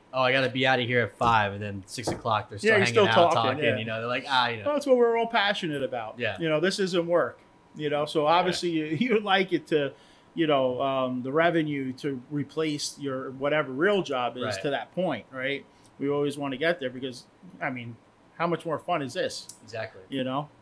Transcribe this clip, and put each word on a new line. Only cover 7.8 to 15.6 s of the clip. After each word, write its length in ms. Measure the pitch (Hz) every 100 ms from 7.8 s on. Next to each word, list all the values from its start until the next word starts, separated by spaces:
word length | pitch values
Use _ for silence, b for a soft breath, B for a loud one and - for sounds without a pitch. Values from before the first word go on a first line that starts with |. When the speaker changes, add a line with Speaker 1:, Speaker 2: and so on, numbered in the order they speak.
| 147
Speaker 2:
know, 160 | 147 151
so 200 | 160 147
obviously 460 | 170 180 - 175
Speaker 3:
Yeah. 140 | 160 151
Speaker 2:
you, 100 | 156
<laughs> 20 | 247
you 60 | 214
would 80 |
like 300 | 208 190 185
it 140 | 160 -
to, 260 | 151 139 - B B B
you 140 | 165 156
know, 340 | 139 131 127
um, 420 | 135 135 127 127
the 80 | 131
revenue 600 | 151 170 165 151 143 131
to 280 | 123 151 127 123
replace 680 | 147 135 160 160 147 - -
your 320 | 139 131 135
whatever 400 | 131 143 151 135
real 300 | 131 196 202
job 340 | 147 131 120 123
is 60 |
Speaker 1:
Right. 180 | 110 101
Speaker 2:
to 80 | 139
that 220 | 127 - 175
point, 300 | 180 117 -
right? 340 | 131 131 143